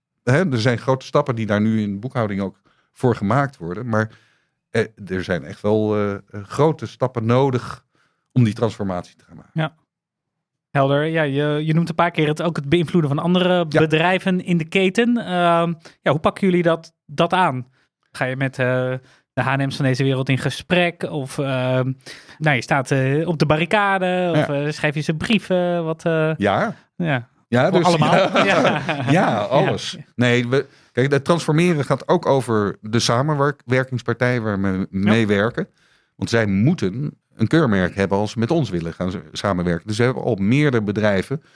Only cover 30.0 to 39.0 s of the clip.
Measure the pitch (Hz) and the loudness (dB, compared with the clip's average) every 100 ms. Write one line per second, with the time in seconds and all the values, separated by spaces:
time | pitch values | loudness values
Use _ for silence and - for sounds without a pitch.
30 | - - 123 120 120 135 - _ _ - | -10 -2 2 2 2 0 -2 _ _ -2
31 | 139 139 139 170 - 151 175 156 127 135 | 2 2 2 0 2 2 2 0 -2 -4
32 | - 175 - 135 120 110 101 - 107 113 | 0 0 2 0 2 0 0 -4 -2 0
33 | - 120 147 147 139 139 - 131 131 123 | 2 2 2 0 0 -2 0 0 0 -4
34 | - 113 123 123 110 101 98 95 95 95 | -4 -2 0 0 -2 -2 -2 -2 -4 -2
35 | 104 110 107 101 107 - - _ _ _ | 2 2 2 2 0 -4 -10 _ _ _
36 | _ _ - 117 107 95 120 185 95 107 | _ _ -2 0 2 2 2 2 -2 -4
37 | 147 - _ - 110 160 143 98 87 101 | -8 -12 _ -4 2 2 4 2 0 0
38 | 95 98 104 113 117 165 110 87 82 - | 0 0 -2 -2 -2 0 0 -4 -6 -6